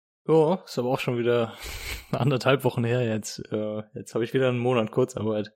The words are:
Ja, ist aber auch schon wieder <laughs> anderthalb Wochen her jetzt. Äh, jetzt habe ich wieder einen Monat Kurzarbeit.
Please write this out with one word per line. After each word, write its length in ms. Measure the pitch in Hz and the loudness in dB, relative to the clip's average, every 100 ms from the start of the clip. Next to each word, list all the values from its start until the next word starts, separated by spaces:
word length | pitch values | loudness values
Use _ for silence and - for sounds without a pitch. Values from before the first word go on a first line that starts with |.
| _ _ - | _ _ 2
Ja, 360 | 160 156 190 | 4 4 2
ist 140 | - - | -4 -4
aber 120 | 123 | 0
auch 100 | 135 | 0
schon 180 | - 120 | 0 0
wieder 340 | 117 120 113 - - - | 2 2 0 -4 -12 -10
<laughs> 300 | - - - | -10 -10 -8
anderthalb 500 | - 127 131 131 135 | -2 0 2 2 2
Wochen 220 | 127 127 | 2 0
her 200 | 117 123 | 0 0
jetzt. 360 | 117 110 - - - | 0 -2 -6 -12 -6
Äh, 320 | 110 107 107 107 | -4 -4 -6 -10
jetzt 200 | 117 104 | -14 -6
habe 80 | 113 | -4
ich 120 | 113 | -2
wieder 140 | 131 131 | 2 2
einen 100 | 123 | 2
Monat 320 | 123 123 107 | 2 2 2
Kurzarbeit. 600 | - 127 - 107 107 104 | 0 0 0 -2 -2 -4